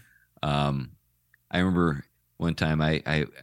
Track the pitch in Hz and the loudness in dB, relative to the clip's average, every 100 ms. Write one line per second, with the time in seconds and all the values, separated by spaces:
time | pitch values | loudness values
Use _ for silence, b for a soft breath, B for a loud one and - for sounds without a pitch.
0 | B B B - 76 71 71 69 64 - | B B B -8 -2 0 0 -2 -6 -14
1 | _ _ _ _ _ 90 92 87 87 71 | _ _ _ _ _ 0 2 2 2 0
2 | - _ _ - 85 80 78 78 78 80 | -6 _ _ -4 -2 0 0 2 2 0
3 | - 76 73 - | 0 -2 -2 -8